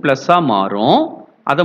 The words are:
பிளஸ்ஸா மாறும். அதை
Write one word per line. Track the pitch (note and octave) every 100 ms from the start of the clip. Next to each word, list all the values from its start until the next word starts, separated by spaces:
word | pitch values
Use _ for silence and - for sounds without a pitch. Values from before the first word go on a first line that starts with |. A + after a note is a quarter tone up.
பிளஸ்ஸா | D3+ C3 - F3 D3+
மாறும். | G#2 G2 G2+ A#2 A3 D#4+ - - _ -
அதை | C#3